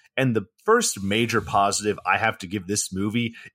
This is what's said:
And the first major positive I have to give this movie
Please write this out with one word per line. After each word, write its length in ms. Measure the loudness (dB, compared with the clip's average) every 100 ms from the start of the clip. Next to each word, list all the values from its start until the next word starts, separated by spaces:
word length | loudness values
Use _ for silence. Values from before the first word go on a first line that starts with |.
| _ -2
And 180 | 0
the 120 | 0 -4 _
first 380 | 2 2 2 -2
major 380 | 0 0 2 0
positive 580 | 2 2 2 2 -2 -2 0
I 120 | 2
have 200 | 0 -2
to 80 | -6
give 200 | -8 -4
this 260 | -4 -4
movie 420 | -4 -2 -2 -4 -8 -8